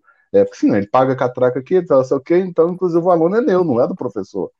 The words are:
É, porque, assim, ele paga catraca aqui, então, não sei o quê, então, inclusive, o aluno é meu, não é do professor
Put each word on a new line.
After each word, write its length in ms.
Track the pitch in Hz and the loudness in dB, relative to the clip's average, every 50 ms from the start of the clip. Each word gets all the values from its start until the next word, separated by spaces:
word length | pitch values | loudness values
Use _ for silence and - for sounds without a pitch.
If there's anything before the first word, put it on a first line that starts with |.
| _ _ _ _ _ _ - | _ _ _ _ _ _ 0
É, 100 | 101 98 | 2 2
porque, 220 | - - - 302 | 0 0 -2 -2
assim, 80 | 285 127 | 0 0
ele 140 | 101 98 - | 0 -2 0
paga 260 | - 127 131 131 131 | 0 0 2 2 0
catraca 460 | 131 139 123 - 123 127 127 123 139 | -2 -2 -4 -2 0 -2 -2 -2 -2
aqui, 160 | 127 - 180 | -4 -2 -2
então, 220 | 185 175 - 147 131 | -2 0 2 2 2
não 60 | 127 | 2
sei 120 | 131 143 | 2 -2
o 40 | 135 | -4
quê, 180 | - - 165 180 | -2 0 0 0
então, 320 | 196 185 175 - 165 175 | 0 0 0 0 0 0
inclusive, 300 | 180 180 190 180 165 170 | 0 -2 -2 -2 0 0
o 100 | 165 185 175 | 2 2 2
aluno 240 | 165 160 175 202 | 2 2 2 0
é 40 | 233 | 0
meu, 220 | 262 302 185 180 180 | 0 2 2 2 2
não 180 | 160 127 113 | 0 0 0
é 60 | 135 | 0
do 80 | 175 202 | 0 -2
professor 560 | - 135 123 - 104 95 - - 98 82 - - _ | -6 -8 -8 -8 -8 -10 -8 -8 -8 -8 -8 -10 _